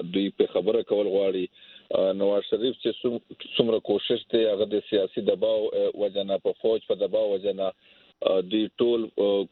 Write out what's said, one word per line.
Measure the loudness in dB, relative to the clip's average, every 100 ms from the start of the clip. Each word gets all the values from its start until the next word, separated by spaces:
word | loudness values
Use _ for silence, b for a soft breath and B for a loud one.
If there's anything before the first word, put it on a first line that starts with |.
دوی | -2 -2 0
په | 0 0
خبره | 0 0 0
کول | 0 0 2
غواړي. | 2 2 0 -4 b b b -4
آ، | 0 0
نواز | 2 0 0 0
شریف | -2 -2 -2
چې | -4 -4
څوم-، | -4 -4 -8 -20 -4 0
څومره | 2 0
کوشش | 0 -2 0 -4 0
دی، | 0 2
هغه | 2 0
د | -2 0
سیاسي | 0 0 -2
دباو، | -2 0 0 0 0
آ، | 0 -2 0
وجه | -2 -2
نه، | -2 -2
په | -2 -2
فوج | 0 0 -2
په | -2
دباو | 0 0 0
وجه | 0 -2
نه، | -2 -4 b b b b _
آ، | 0 0
دوی | 0 0 0
ټول، | 0 2 2 0
آ، | 0 2 2 0